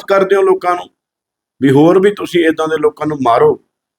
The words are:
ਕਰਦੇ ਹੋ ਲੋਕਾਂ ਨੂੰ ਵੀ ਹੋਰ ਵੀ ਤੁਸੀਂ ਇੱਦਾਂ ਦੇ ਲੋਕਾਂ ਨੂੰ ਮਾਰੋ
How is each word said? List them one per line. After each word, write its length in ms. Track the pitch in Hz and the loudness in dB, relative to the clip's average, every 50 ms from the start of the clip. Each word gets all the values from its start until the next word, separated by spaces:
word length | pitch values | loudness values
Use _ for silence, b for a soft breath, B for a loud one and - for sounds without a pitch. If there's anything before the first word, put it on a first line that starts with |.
| - | -2
ਕਰਦੇ 280 | - 196 196 190 190 202 | -2 0 0 0 0 0
ਹੋ 60 | 196 | 0
ਲੋਕਾਂ 340 | 190 190 185 190 180 180 175 | 2 0 0 0 -2 -4 -4
ਨੂੰ 140 | 175 - - _ _ _ _ _ _ _ _ _ _ _ _ _ - | -4 -6 -16 _ _ _ _ _ _ _ _ _ _ _ _ _ -2
ਵੀ 100 | 127 139 | 0 2
ਹੋਰ 280 | 131 143 156 170 185 190 | 4 4 4 4 4 2
ਵੀ 120 | 190 208 | 2 0
ਤੁਸੀਂ 340 | 202 - 175 - - 175 160 | -2 -2 -8 -6 -2 -2 0
ਇੱਦਾਂ 220 | 160 151 156 156 | 0 -2 -2 -4
ਦੇ 100 | 156 160 | -4 -2
ਲੋਕਾਂ 300 | 151 151 151 - - 151 | -2 -2 -2 -2 -2 -8
ਨੂੰ 100 | 151 151 139 | -6 -6 -4
ਮਾਰੋ 340 | 127 117 117 131 151 151 123 - _ _ _ _ _ _ _ | -2 0 2 2 2 2 0 -2 _ _ _ _ _ _ _